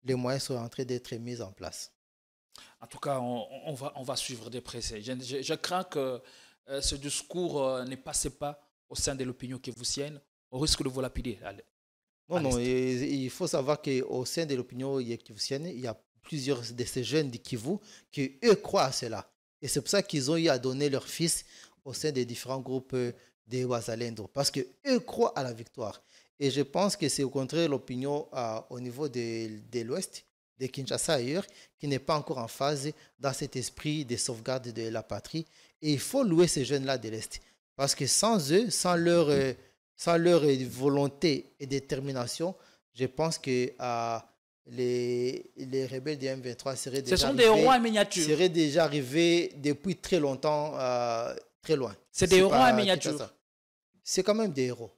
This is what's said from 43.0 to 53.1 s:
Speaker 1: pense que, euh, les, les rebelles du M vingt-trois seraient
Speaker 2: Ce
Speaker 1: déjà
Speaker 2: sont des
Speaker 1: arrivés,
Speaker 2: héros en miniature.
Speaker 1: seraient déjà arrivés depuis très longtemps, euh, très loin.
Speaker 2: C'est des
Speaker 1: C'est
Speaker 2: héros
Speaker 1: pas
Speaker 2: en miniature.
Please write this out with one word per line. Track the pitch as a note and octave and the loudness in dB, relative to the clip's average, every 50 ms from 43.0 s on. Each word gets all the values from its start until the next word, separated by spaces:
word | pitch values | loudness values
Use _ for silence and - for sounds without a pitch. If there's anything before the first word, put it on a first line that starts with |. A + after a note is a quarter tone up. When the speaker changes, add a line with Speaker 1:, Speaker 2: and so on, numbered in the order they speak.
| C3 | -4
Speaker 1:
pense | B2 - - D#3 E3 D#3 - | -2 0 0 0 0 0 -2
que, | - C#3 B2+ B2 B2 B2+ - - | -2 0 2 2 2 0 -2 -4
euh, | B2 B2 A#2+ A#2 A#2 A#2 A2+ A2 - _ _ _ _ _ _ _ _ - | -4 -2 -2 -2 -2 -2 -4 -4 -6 _ _ _ _ _ _ _ _ -14
les, | A#2+ A#2+ B2+ B2 B2 B2 A#2+ A#2+ B2 A#2+ B2 B2+ C3+ - - - _ | -6 -2 0 0 0 0 0 0 0 0 -2 -2 -4 -6 -12 -14 _
les | - C#3 C3 B2+ C3+ C3 | -14 -10 -4 -4 -4 -4
rebelles | B2+ C3+ C3 C3 D3+ D3+ C#3 | -4 -6 -6 -6 -6 -6 -4
du | C3 | -4
M | C3+ C3 C3+ | -6 -6 -6
vingt-trois | B2 B2 A#2 - - C3+ C3 | -8 -10 -10 -6 -6 -6 -6
seraient | A#2+ - C#3 B2 | -6 -6 -4 -4
Speaker 2:
Ce | C#3 | -4
Speaker 1:
déjà | C3 A#2+ F#3 F3 - C4+ | 2 2 2 4 4 2
Speaker 2:
sont | C#4 | 6
des | B3 A#3+ | 8 8
Speaker 1:
arrivés, | A3 A3 G#3 | 8 8 8
Speaker 2:
héros | G#3+ B3+ | 8 8
en | C4 B3 | 6 6
miniature. | A#3 A3+ A3 G#3+ G3+ G3+ - F#3 D#3+ | 4 2 4 2 2 2 2 -2 2
Speaker 1:
seraient | D3+ D3+ D3 F3+ F#3 | 2 4 4 4 4
déjà | D#3+ E3+ D#3+ D3 C#3 F3 E3 | 6 4 2 4 4 4 2
arrivés | D3+ C#3+ D3+ C3+ B2 C3 D#3+ E3+ E3+ E3+ F3 E3 - - | 4 2 0 -2 0 2 4 6 6 6 4 2 0 -6
depuis | C#3+ C3+ D3 D3 C#3 - G3 E3 | -2 0 0 0 0 -2 -4 -4
très | - - - G3 F3 | -4 -2 0 2 2
longtemps, | D3 C#3+ C3 B2+ - D#3 D3+ D3 D3 D3+ C#3 | 4 2 0 0 0 0 2 2 0 -2 -4
euh, | C3 C3 B2+ B2 A#2+ A#2+ A#2+ A#2 A2+ A#2 C3 - - - _ _ _ | -2 -2 0 0 0 0 0 0 -2 -2 -4 -6 -10 -12 _ _ _
très | _ - D#3+ | _ 0 0
loin. | C#3 C3 A2 G2+ - _ _ | 0 0 -4 -6 -12 _ _
Speaker 2:
C'est | _ - F#3+ | _ 0 4
des | F3+ F#3+ | 8 10
Speaker 1:
C'est | F#3 | 10
Speaker 2:
héros | F#3+ G3 | 10 10
Speaker 1:
pas | D3 - - - | 8 8 8 8
Speaker 2:
en | A3+ | 8
miniature. | G#2+ G#2 F#3+ F#3 D3+ - - | 6 6 4 2 2 2 -2